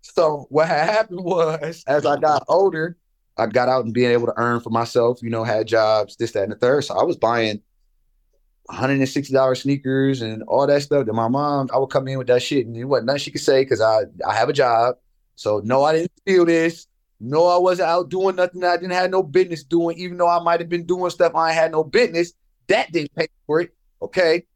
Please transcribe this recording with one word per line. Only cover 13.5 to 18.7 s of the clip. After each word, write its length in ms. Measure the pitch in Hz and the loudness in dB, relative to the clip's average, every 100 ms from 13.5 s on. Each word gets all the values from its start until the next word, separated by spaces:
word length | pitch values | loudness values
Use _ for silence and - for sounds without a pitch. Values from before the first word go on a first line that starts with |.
| 135 | 2
'cause 160 | 131 113 | 2 2
I, 240 | 110 110 98 - - | 2 2 0 -6 -2
I 60 | |
have 160 | 104 123 | 0 0
a 40 | |
job. 420 | 143 131 113 120 127 _ _ _ _ | 2 2 4 2 -2 _ _ _ _
So 260 | 107 104 104 | -4 -4 0
no, 180 | 131 | 2
I 100 | 143 | 2
didn't 180 | 160 175 _ | 2 -2 _
steal 240 | - 185 170 | 0 4 4
this. 420 | 170 165 165 - _ _ _ | 4 2 -4 -20 _ _ _
No, 280 | 110 151 175 | -4 2 4
I 100 | 180 | 4
wasn't 320 | 180 180 170 | 2 2 0
out 200 | 170 175 | 0 -2
doing 260 | 185 190 185 | -2 -2 0
nothing 260 | 180 180 | -2 0
that 100 | 180 | -2